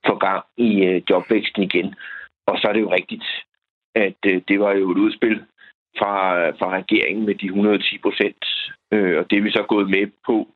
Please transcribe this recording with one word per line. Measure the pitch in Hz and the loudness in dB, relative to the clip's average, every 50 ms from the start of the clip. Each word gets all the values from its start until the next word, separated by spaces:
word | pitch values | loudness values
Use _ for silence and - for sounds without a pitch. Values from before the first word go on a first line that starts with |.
| - | 0
får | - 101 92 | 0 0 2
gang | - 95 95 90 - _ _ | 0 0 0 -2 -6 _ _
i, | - 120 113 104 98 95 | 2 2 4 4 4 4
øh, | 92 92 87 - - | 2 2 0 2 2
jobvæksten | 98 92 90 - 113 104 - - - 104 | 0 0 2 2 0 0 0 -2 -2 -2
igen. | 98 92 - 90 87 98 - - - - - - - - _ _ _ | -2 0 0 -2 -2 -2 -8 -12 -18 -16 -16 -16 -18 -20 _ _ _
Og | - 92 - | -2 -2 0
så | - 107 | 0 2
er | |
det | 104 113 | 2 2
jo | 107 92 | 0 2
rigtigt, | 90 95 92 - 113 - - - - - - _ _ _ _ _ _ _ _ _ _ | 0 -2 -2 -4 -12 -10 -10 -10 -10 -10 -12 _ _ _ _ _ _ _ _ _ _
at, | 113 104 95 95 _ - | 0 0 0 -2 _ 0
øh, | 101 92 90 - - | 2 2 0 0 0
det | 98 98 | 2 2
var | 104 101 | 2 2
jo | 98 98 95 92 | 2 2 2 2
et | 87 92 | 2 2
udspil | 104 110 107 - - 113 107 107 - _ _ _ - - _ _ _ _ _ - | 2 2 2 0 0 0 0 -2 -4 _ _ _ -20 -20 _ _ _ _ _ -4
fra, | 107 101 101 98 95 92 90 87 85 78 - - | -2 -2 0 0 0 2 2 2 0 0 0 -2
fra | 98 92 92 95 | -4 -4 -4 -6
regeringen | 92 - 107 110 - 64 92 107 110 | -2 0 0 0 0 0 -2 -2 -2
med | 104 98 | -2 -2
de | - 101 92 | -4 -6 -4
hundrede | 92 101 101 104 104 95 | -2 2 2 2 2 2
ti | - - 101 101 | 0 -4 -6 -2
procent, | - 101 - - 101 98 - _ - - - - - - - _ _ _ | -4 -4 0 0 -2 -2 -2 _ -8 -8 -6 -8 -8 -10 -14 _ _ _
øh, | 107 107 98 90 82 78 | 0 0 2 2 0 0
og | 90 - | 0 0
det | 104 101 | 0 0
er | |
vi | 104 104 | 2 0
så | - 113 101 - | 0 -2 0 0
gået | 113 104 101 95 | 0 0 2 2
med | 95 95 101 101 _ _ _ | 0 0 0 -2 _ _ _
på | - 120 107 - - _ | -2 -2 -2 -2 -4 _